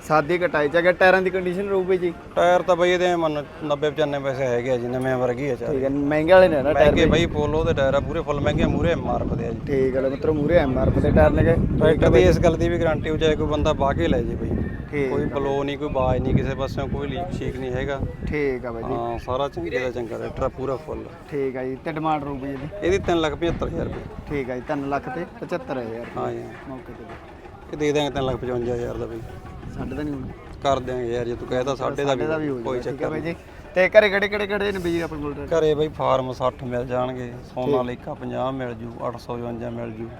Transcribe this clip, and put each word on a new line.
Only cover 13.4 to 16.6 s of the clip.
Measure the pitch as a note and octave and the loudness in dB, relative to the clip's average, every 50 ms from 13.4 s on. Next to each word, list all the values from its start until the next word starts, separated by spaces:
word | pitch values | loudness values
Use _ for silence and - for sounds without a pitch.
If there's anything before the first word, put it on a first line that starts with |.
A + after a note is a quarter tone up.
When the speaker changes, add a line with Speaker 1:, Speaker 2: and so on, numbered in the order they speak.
| D#3 | 0
Speaker 2:
ਬੰਦਾ | D3 D3+ D3+ D3 D#3+ D3+ | 0 0 2 2 2 2
ਬਾਹ | C#3 C#3 C#3 C#3 | 2 2 2 2
ਕੇ | - E3+ E3 | 2 2 2
ਲੈ | C3+ B2+ A#2+ | 2 2 0
ਜੇ | A#2 A#2 | 0 -2
ਬਾਈ। | A#2 A2+ - A#2 A2 A2 - - - - - | -4 -2 -2 -2 -2 -2 -4 -6 -8 -10 -6
Speaker 1:
ਠੀਕ | - D3 C#3 C3+ | -2 -2 0 0
Speaker 2:
ਕੋਈ | B2+ C#3+ - | 0 0 0
Speaker 1:
ਆ। | |
Speaker 2:
ਬਲੋ | A#2 D3 C#3+ C#3 C#3 C#3 C#3 C#3 | 0 -2 -2 -2 0 0 0 0
ਨਹੀਂ, | C#3 C#3+ C#3 | -2 -4 -4
ਕੋਈ | C#3+ D3 | -4 -2
ਬਾਜ | C#3 C3 B2+ B2+ B2+ B2+ | 0 2 2 2 2 2
ਨਹੀਂ | B2 C3 C3 | 2 2 2
ਕਿਸੇ | C3+ C3 C3 C3+ | 2 2 2 -2
ਪਾਸਿਓਂ, | C3 | -2